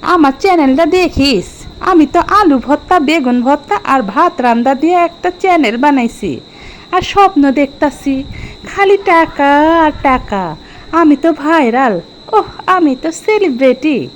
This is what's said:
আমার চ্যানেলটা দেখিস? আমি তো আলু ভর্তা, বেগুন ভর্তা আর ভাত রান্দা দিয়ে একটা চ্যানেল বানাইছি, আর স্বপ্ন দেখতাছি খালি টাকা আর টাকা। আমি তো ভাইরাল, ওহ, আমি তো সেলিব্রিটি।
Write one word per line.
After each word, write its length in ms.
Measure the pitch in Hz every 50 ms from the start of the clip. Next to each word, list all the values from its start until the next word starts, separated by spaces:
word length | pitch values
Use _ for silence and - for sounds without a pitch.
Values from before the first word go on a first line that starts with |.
| - -
আমার 220 | 349 359 302 277 262 -
চ্যানেলটা 440 | - 392 370 339 294 262 262 269 330 330 311 370
দেখিস? 500 | 359 320 - - 269 285 262 190 - - - - - - - - - -
আমি 140 | 381 339 302
তো 140 | - - 339 - - - 403
আলু 180 | 427 339 285 254
ভর্তা, 380 | 220 233 285 285 - - 359 359
বেগুন 380 | 294 254 311 330 269 247 247 247
ভর্তা 340 | 233 254 285 294 285 - 403 403 -
আর 160 | - 269 269
ভাত 320 | 254 190 190 277 330 349 339 -
রান্দা 320 | 247 247 233 233 240 262 277
দিয়ে 220 | 262 285 320 359 349 349 330
একটা 200 | 339 - - 359 359 -
চ্যানেল 360 | - 381 359 339 294 302 269
বানাইছি, 540 | 240 262 294 285 269 240 233 - - - 185 135 - - - - - - - - - - -
আর 100 | - 370
স্বপ্ন 400 | 370 - - 403 403 381 381 294 277 277
দেখতাছি 640 | 269 294 285 277 - - 311 294 - - - 277 269 262 269 - - - - - - - -
খালি 300 | - - - 403 392 403 392 392
টাকা 440 | 403 349 330 320 311 - - 285 277 285 285 302 320 330 339
আর 100 | 320 302 294 -
টাকা। 400 | - 277 262 247 - - 214 196 190 165 151 - - - - - - -
আমি 240 | - 320 339 311 294
তো 120 | 269 - 330
ভাইরাল, 600 | 330 - 277 302 330 330 285 233 220 254 269 247 202 170 170 - - - - -
ওহ, 140 | - 427 - - - - -
আমি 260 | - 370 370 349 294 262
তো 120 | 262 - 320
সেলিব্রিটি। 840 | 320 - - - 427 427 392 339 262 233 269 262 254 254 - 311 294 220 135 123 -